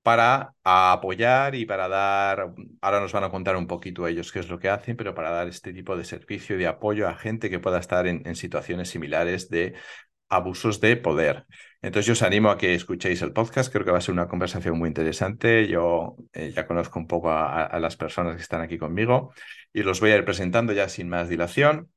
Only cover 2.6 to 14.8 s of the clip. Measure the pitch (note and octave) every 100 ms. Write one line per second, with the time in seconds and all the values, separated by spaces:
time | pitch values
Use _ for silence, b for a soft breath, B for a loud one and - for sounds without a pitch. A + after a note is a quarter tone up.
2.6 | G2+ - G2 G2+ G2 G#2 F#2+ F#2+ F#2 F#2
3.6 | F2 F2 F#2+ F2+ F2 E2+ E2+ G2 E2 F2
4.6 | F#2+ G2+ - A#2 G#2 F2 D#2+ E2+ F2 F2
5.6 | - F2+ F#2 F#2 - - - G2+ - G2
6.6 | E2+ - G#2+ G#2 G2 E2 G#2+ A2 A2 F2+
7.6 | F#2 F2+ E2+ F2+ F2+ F2 D#2 E2 F2+ -
8.6 | - F2 F2+ F2 D2 D#2 E2+ F2+ - E2
9.6 | F2+ B B B B _ _ F#2+ F2+ F2+
10.6 | A2+ G#2 A2 A#2+ F2 D#2 D#2 C#2 - B
11.6 | B B G2+ F#2+ G#2 A#2 G2+ G2+ G#2+ G2+
12.6 | F#2+ F2 - F2 G2 F2 D2+ F2 A#2 -
13.6 | B2+ G#2 F#2 F2+ F2+ F2+ F2 F2+ F2+ F#2
14.6 | F2+ E2